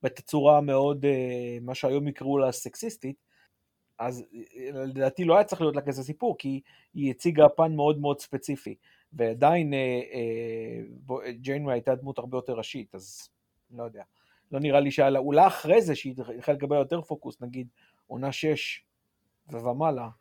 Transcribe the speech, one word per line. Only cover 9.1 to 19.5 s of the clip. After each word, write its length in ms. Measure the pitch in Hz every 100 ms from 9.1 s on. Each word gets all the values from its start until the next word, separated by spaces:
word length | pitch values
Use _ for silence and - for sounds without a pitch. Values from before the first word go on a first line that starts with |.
ועדיין, 600 | - 117 113 143 175 156
אה, 280 | 139 131 123 123
אה, 680 | 123 117 113 117 113 113 117 110
בו-, 320 | 123 135 127 107 120
ג'יינווי 320 | 131 139 147
הייתה 220 | 123 117 131
דמות 220 | 139 135
הרבה 200 | 120 127
יותר 160 | 123
ראשית, 420 | 117 110 143 104 95
אז 340 | 98 - - _ _ _ _
לא 120 | 120
יודע. 200 | 117 107 - _ _ _ _
לא 80 | 139
נראה 200 | 147 139
לי 120 | 143
שהיה 180 | 135 135
לה, 100 | 135
אולי 280 | 135 143 170
אחרי 340 | - 156 202
זה 140 | 180 143
שהיא 200 | 139 131 120 117
התחילה 200 | 127 143
לקבל 180 | 139 147
יותר 260 | 135 170
פוקוס, 400 | 160 147 131 -
נגיד 260 | 123 127 123 _ _ _ _
עונה 240 | 127 135
שש 520 | 131 156 151 - - _ _ _ _ _ _
ומעלה 600 | _